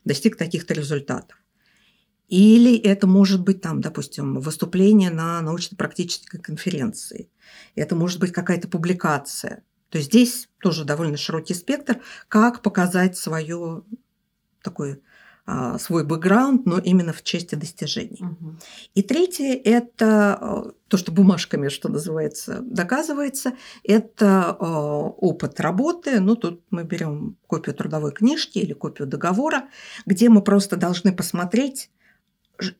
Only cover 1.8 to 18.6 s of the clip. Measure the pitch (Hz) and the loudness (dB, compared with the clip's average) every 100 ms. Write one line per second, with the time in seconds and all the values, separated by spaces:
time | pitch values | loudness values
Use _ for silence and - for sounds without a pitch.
1.8 | _ _ _ _ _ 180 208 226 240 226 | _ _ _ _ _ 6 8 10 8 6
2.8 | 208 196 196 190 190 190 180 190 165 147 | 4 4 6 6 6 4 2 -2 -2 -6
3.8 | 151 151 143 - 139 135 143 156 175 185 | -6 -8 -10 -8 -6 -4 -6 -6 -4 2
4.8 | 196 214 185 165 165 170 160 170 175 190 | 6 6 4 0 -4 -4 -4 -6 -8 -8
5.8 | 165 - 180 - - 180 - 156 - 160 | -8 -6 -8 -8 -12 -16 -12 -10 -6 -4
6.8 | 123 - - - - _ _ - - - | -6 -8 -14 -16 -18 _ _ -20 -14 -8
7.8 | 151 170 175 - 185 175 175 175 - 175 | -4 -2 -2 -2 -4 -4 -2 -4 -4 -4
8.8 | 165 185 170 143 - - - - _ _ | -2 -2 -2 -2 -6 -12 -12 -14 _ _
9.8 | _ 165 139 226 240 - - _ 190 156 | _ -8 2 4 4 2 -12 _ -2 -2
10.8 | 143 147 165 147 - 160 160 180 - 285 | -2 -2 -2 -4 -6 -8 -6 -8 -4 -6
11.8 | - 240 - - - 214 233 240 208 196 | -4 -6 -6 -20 -2 2 4 2 -2 0
12.8 | 180 180 185 180 - 160 156 170 170 165 | 0 2 0 -2 -6 -6 -6 -8 -8 -10
13.8 | 202 220 _ _ _ _ _ _ - - | -14 -20 _ _ _ _ _ _ -12 -8
14.8 | 143 139 _ _ _ _ - 143 123 - | -8 -10 _ _ _ _ -10 -6 -6 -6
15.8 | - 165 147 160 180 202 269 262 185 175 | -4 -2 -2 -2 2 4 4 2 2 0
16.8 | 180 185 170 156 - 175 175 151 139 - | 2 2 2 -4 -6 -6 -6 -8 -8 -10
17.8 | - - - - 180 160 160 160 | -8 -8 -10 -12 -12 -12 -14 -16